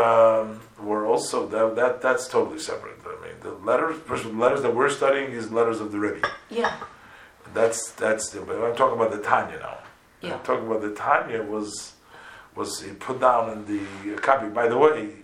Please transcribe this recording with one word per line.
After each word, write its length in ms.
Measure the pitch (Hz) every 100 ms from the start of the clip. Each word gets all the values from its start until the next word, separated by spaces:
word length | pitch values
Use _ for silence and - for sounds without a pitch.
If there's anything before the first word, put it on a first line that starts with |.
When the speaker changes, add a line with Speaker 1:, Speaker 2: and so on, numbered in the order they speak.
Speaker 1:
um, 580 | 117 113 113 110 110 107 - -
were 240 | 104 107 107
also, 420 | 120 - 123 -
that, 280 | 107 113 110
that, 260 | 127 -
that's 260 | 131 123 -
totally 320 | - - -
separate. 360 | - - 110 - -
I 180 | -
mean, 120 | 85 85
the 100 | - 92 104
letters, 320 | 127 160 156 -
first 180 | 131 110
of 60 |
all, 20 |
the 60 | 107
letters 220 | 123 139
that 100 | 123
we're 160 | 113 139
studying 420 | - 135 139 135
is 200 | 117 107
letters 280 | 113 113 110
of 120 | 107
the 80 | 104
Rebbe. 280 | 104 - - - -
Speaker 2:
Yeah. 260 | 226 214 - - - - - - - -
Speaker 1:
That's, 380 | 98 113 - -
that's 380 | - 110 110 -
the, 100 | 101
but 200 | 92 98
I'm 140 | 117 120
talking 240 | 131 113
about 120 | 110
the 100 | 104
Tanya 380 | - 123 - 80
now. 180 | - - - - _ _
Speaker 2:
Yeah. 120 | 87 -
Speaker 1:
I'm 80 |
talking 220 | - 127 113
about 160 | 110
the 120 | 104 104
Tanya 480 | 117 156 - 113
was, 500 | 104 107 104 - - - _ - - - - -
was 260 | 95 -
he 100 | 98
put 280 | 98 - 127
down 320 | 127 120 113
in 140 | 107 104
the 480 | 104 98 95 101 104
copy. 320 | - 135 104
By 180 | 110 117
the 100 | 123
way, 340 | 151 135 104 -